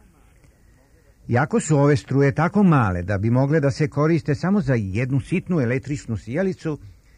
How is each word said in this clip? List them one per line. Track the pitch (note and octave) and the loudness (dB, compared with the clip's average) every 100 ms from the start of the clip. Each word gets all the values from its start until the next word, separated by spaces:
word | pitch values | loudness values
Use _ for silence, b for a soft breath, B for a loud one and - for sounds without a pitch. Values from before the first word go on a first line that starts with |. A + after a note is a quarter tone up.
| - _ b b b b b b b b b b - | -20 _ b b b b b b b b b b -2
Iako | A#2 D3 A3+ | 0 2 -2
su | - C#3+ | 2 4
ove | C#3+ D3 | 4 2
struje | - C3+ C#3 | 0 0 2
tako | D3+ E3 G#3 | 2 0 2
male | F#3+ D3 G#2 F2 | 4 4 2 0
da | F2+ G2+ | -2 -2
bi | A2+ | 0
mogle | B2+ C#3 D#3+ | 0 2 2
da | C#3 | 0
se | - D3+ | 0 -4
koriste | C#3+ D#3 E3+ - | 0 0 0 -2
samo | C#3+ F3+ G#3 | -4 0 0
za | C3+ | 0
jednu | A#2+ G2 G2+ B2+ C3+ | -2 -2 -4 -2 -2
sitnu | - F#3+ - F3 | -2 -4 -2 -2
električnu | A#2 C3 C3 D3 - A2 | 0 -2 -4 -10 -8 -8
sijalicu, | A2 C#3+ F#3+ - D#3+ C#3+ G2 B B | -6 -4 -4 -4 -8 -8 -12 B B